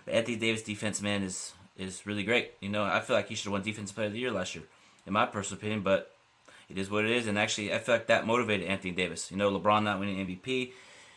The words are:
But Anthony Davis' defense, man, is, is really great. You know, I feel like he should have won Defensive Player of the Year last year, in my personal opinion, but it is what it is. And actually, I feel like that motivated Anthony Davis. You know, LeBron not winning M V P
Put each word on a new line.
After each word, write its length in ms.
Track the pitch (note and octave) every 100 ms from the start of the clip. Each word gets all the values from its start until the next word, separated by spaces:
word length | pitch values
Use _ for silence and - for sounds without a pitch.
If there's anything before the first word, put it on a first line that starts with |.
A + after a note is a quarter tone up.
But 100 | -
Anthony 220 | A2 A2+ A2
Davis' 260 | A2+ A2
defense, 380 | G#2+ G#2 G#2+ F#2+
man, 200 | G#2 G2+
is, 300 | F#2+ F#2 - - - -
is 300 | F#2+ F#2 G2+
really 160 | G#2
great. 300 | G2 A#2+ - -
You 80 | G2
know, 160 | G#2
I 160 | G2 G2
feel 160 | - A2+
like 120 | G2+
he 60 |
should 100 | G#2+
have 80 | G#2
won 100 | G2+
Defensive 320 | G#2 G#2 G2
Player 140 | - G#2
of 40 |
the 60 | G#2+
Year 120 | B2+
last 240 | G2 F#2
year, 100 | E2+ D2+ - - _ -
in 60 |
my 140 | G2+ A#2
personal 320 | G#2+ F#2 F#2+
opinion, 220 | G#2 G#2+
but 340 | F#2+ F#2+ - _ _ _ - - -
it 80 | F#2
is 120 | G2
what 140 | G#2
it 60 | G#2+
is. 160 | A#2+ A2+
And 120 | G2+
actually, 340 | A2 - G2+
I 60 | A2
feel 160 | -
like 120 | A#2 -
that 200 | A2+ G#2+
motivated 400 | A#2+ G#2+ G2+ E2+
Anthony 260 | F#2+ F#2
Davis. 380 | F2 F2+ E2 -
You 60 | F#2
know, 140 | G2+
LeBron 320 | G2 G2+ G#2+
not 160 | G#2 F#2+
winning 200 | G2+ F#2+
M 60 | F#2
V 100 | F#2
P 360 | C3 B2+ B2 - - - -